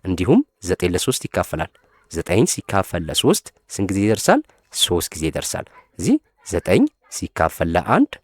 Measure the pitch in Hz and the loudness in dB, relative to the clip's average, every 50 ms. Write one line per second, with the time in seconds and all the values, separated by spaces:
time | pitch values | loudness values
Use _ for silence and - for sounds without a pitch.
0 | - 95 92 87 92 104 156 247 302 _ _ _ - 90 92 - - 90 87 90 | -4 -4 -2 -2 2 4 4 4 4 _ _ _ -4 -4 -2 0 0 -2 -2 0
1 | - - - - - - - 95 87 - - 80 82 - _ _ _ _ _ _ | -2 -2 -4 -4 -6 -4 -4 -4 -4 -2 -4 -6 -6 -8 _ _ _ _ _ _
2 | _ _ - 82 80 - 87 104 139 185 - - - - - 98 92 - - 87 | _ _ -8 -8 -2 0 2 2 4 2 0 -8 -6 -2 -2 -2 -2 -2 -6 -6
3 | 82 78 85 - - - 220 - _ - _ _ _ _ - - 101 92 95 98 | -6 -4 -4 0 2 2 2 2 _ -12 _ _ _ _ -6 -6 -4 -2 0 0
4 | 101 107 110 107 - - 208 294 311 _ _ _ _ _ - - - - 87 85 | 2 2 0 2 4 4 4 4 2 _ _ _ _ _ -4 -4 -2 0 0 -2
5 | - - - 82 76 82 - 71 - - - - - _ _ - _ _ _ - | -2 -4 -8 -6 -6 -4 -4 -4 -8 -6 -8 -8 -10 _ _ -20 _ _ _ -4
6 | 85 120 269 311 _ _ _ _ _ - - 87 - - 92 147 269 302 _ _ | 0 0 0 0 _ _ _ _ _ -6 -6 -4 0 2 4 4 4 2 _ _
7 | _ _ - - - - _ - 82 82 - - 82 85 82 85 - 101 120 196 | _ _ -12 -10 -10 -10 _ 0 0 0 0 -2 -2 0 0 0 2 2 4 2
8 | 285 - - - | 2 0 -2 -20